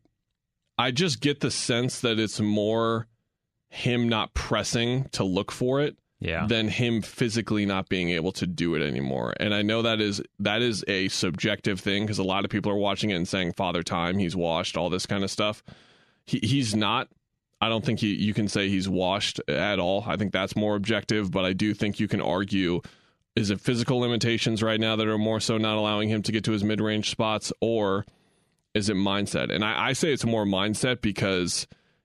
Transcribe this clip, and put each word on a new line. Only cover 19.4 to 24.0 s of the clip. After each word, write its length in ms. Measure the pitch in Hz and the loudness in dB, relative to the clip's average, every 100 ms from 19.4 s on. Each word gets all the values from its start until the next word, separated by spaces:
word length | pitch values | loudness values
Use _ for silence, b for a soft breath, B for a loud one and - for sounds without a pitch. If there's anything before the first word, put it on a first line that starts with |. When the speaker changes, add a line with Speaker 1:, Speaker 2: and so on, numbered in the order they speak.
| - | -2
Speaker 1:
at 300 | 71 101 95 | 0 0 0
all. 240 | 90 98 110 | 0 0 -2
I 100 | 92 | -2
think 160 | 101 | -2
that's 240 | 92 98 107 | -2 -2 0
more 180 | 104 | 0
objective, 560 | 104 101 104 - 107 98 | 0 0 -2 0 0 0
but 140 | 95 | 0
I 80 | 92 | 0
do 220 | 95 104 | 2 0
think 260 | 101 104 98 | 2 0 0
you 80 | 107 | 0
can 120 | 101 | 0
argue, 600 | - 90 101 95 87 87 B B B B _ - | 0 0 0 2 2 0 B B B B _ -2
is 140 | 101 | 0
it 100 | 98 | 0
physical 400 | - 117 120 123 | 0 0 2 2